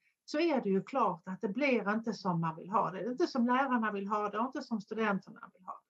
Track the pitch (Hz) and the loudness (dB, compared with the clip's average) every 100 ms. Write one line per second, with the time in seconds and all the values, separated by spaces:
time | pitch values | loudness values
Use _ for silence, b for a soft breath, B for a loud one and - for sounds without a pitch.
0 | _ _ - 302 339 262 202 190 190 269 | _ _ -4 0 2 2 2 0 2 0
1 | 208 170 - 190 220 214 285 240 196 220 | 2 0 -6 -4 -2 0 2 2 2 0
2 | 226 196 196 165 165 160 175 202 165 185 | -2 -4 -2 0 0 -4 -2 0 0 -2
3 | 214 254 339 269 240 247 277 247 214 202 | -4 0 0 2 4 4 4 2 0 -2
4 | 196 208 208 208 254 294 - 220 - 214 | -2 -2 0 -2 -4 -4 -4 -4 -4 -2
5 | 220 196 - - - - 185 - | 0 0 -4 -20 -20 -20 -16 -16